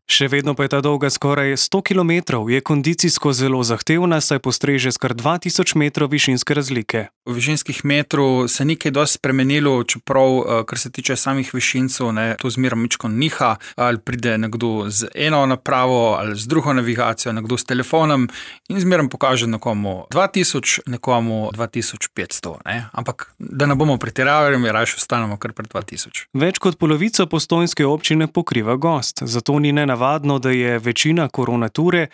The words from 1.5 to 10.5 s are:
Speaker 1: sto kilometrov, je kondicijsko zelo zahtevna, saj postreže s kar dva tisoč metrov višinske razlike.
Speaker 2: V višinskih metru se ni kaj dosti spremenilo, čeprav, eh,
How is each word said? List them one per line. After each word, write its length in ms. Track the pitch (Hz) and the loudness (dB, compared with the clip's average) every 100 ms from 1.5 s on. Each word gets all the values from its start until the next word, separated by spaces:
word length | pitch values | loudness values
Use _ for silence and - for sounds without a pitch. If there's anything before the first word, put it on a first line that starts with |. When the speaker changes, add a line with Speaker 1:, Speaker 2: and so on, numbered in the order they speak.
| 135 | 0
Speaker 1:
sto 260 | - 190 | 0 0
kilometrov, 680 | - 190 170 170 175 123 107 | 0 2 2 2 0 -2 0
je 100 | 131 | 0
kondicijsko 720 | - 151 139 165 180 - 151 | 2 0 2 2 2 2 2
zelo 300 | 123 135 131 | 2 2 2
zahtevna, 580 | 117 113 - 160 180 160 | 0 0 0 2 2 2
saj 180 | - 139 | 2 0
postreže 540 | 131 120 139 139 127 | 0 0 0 0 0
s 60 | 117 | -2
kar 160 | 131 | -2
dva 240 | 117 123 175 | -2 -2 -2
tisoč 360 | 180 - 180 | -2 0 0
metrov 340 | 160 147 - 143 | 2 0 0 0
višinske 440 | 147 139 127 - | 0 2 0 0
razlike. 540 | 147 131 123 107 113 104 _ - | -2 -2 -4 -4 -4 -6 _ -8
Speaker 2:
V 60 | |
višinskih 520 | 120 123 151 - 135 | -4 0 0 -2 -2
metru 640 | 143 143 143 143 135 127 123 | 0 0 0 2 2 2 2
se 160 | - | 2
ni 120 | 139 165 | 0 0
kaj 140 | 156 | 0
dosti 240 | 139 147 - | 0 2 2
spremenilo, 680 | 139 135 131 147 143 127 | 0 2 2 2 2 2
čeprav, 540 | 120 - - 135 135 131 | 0 -4 0 4 4 4
eh, 260 | - | 2